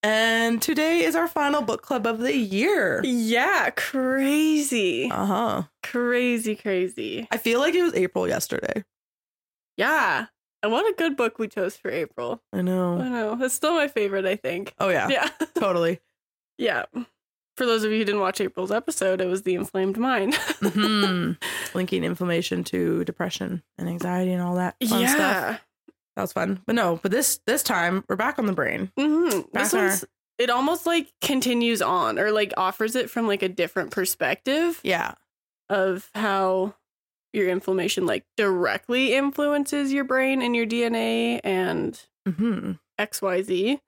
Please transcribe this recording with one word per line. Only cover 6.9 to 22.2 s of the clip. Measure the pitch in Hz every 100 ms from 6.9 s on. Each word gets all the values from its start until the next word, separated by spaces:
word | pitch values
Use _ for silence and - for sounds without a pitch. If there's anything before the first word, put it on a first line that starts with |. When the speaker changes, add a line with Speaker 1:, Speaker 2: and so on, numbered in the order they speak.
| - 110 - 226
Speaker 1:
I | 220
feel | 233 233
like | 294
it | 339
was | 349
April | 185 185 - 180
yesterday. | - - - - - - _ _ _ _ _ _ _ _ -
Speaker 2:
Yeah. | 233 311 220 147 226 _ _ _
And | 208
what | 233 427
a | -
good | 330 277
book | 226 -
we | 220
chose | - 190 -
for | -
April. | 160 156 - 120 233 _
Speaker 1:
I | 196
know. | 180 185 180 175
Speaker 2:
I | 254
know. | 247 214 233
It's | 262
still | - 302
my | 339 294
favorite, | 254 202 196
I | 190 202
think. | 131 175 196 -
Speaker 1:
Oh, | 196
yeah. | 165 98
Speaker 2:
Yeah. | 262 294
<laughs> | - 320 -
Speaker 1:
Totally. | 208 175 165 170 _ _ _ _ _ _
Speaker 2:
Yeah. | 233 147 - - 233 _ _ _ _ -
For | 247
those | 226
of | 214
you | 220
who |
didn't | 208 208
watch | 190 196
April's | 190 - 185
episode, | 214 277 - 190 185
it | 185
was | 185
The | 190 180
Inflamed | 196 190 190 202
Mind. | 254 247 196
<laughs> | 302 - 311
Speaker 1:
Mm-hmm. | 202 190 214 214 202 180 170 175 - - - 180
Linking | 185 190
inflammation | 165 175